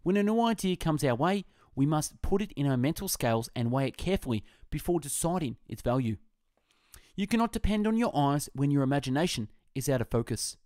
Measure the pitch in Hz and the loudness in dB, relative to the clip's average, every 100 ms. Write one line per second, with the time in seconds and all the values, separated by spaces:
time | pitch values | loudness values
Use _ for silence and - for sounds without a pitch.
0 | 170 202 208 226 233 226 185 180 165 151 | 2 2 4 4 2 2 0 0 0 2
1 | 139 117 165 202 - _ _ - 143 156 | 0 2 2 0 -4 _ _ 0 2 2
2 | - - - 196 214 - 143 127 131 165 | -2 -4 0 0 0 -2 0 2 0 -2
3 | 175 - 120 113 113 - 117 127 135 - | -4 -2 0 0 -2 -4 -2 0 -2 -4
4 | 170 190 135 110 - _ - 151 - 175 | -2 -2 0 -4 -4 _ -8 -6 -2 -2
5 | 139 - 165 180 135 117 - - 123 127 | -2 -4 -2 -2 -4 -8 -12 -6 0 0
6 | 117 110 - _ _ _ _ _ _ - | 0 -4 -10 _ _ _ _ _ _ -20
7 | _ - 202 226 233 226 - 208 214 226 | _ -6 0 2 0 0 0 2 2 2
8 | 240 143 143 147 - 135 143 143 131 139 | 2 2 2 2 -4 -2 2 2 2 0
9 | 131 131 175 - 104 - _ - 131 131 | 0 0 0 -2 -8 -12 _ -6 0 0
10 | 113 117 113 - - - | 2 -2 -2 -4 -6 -10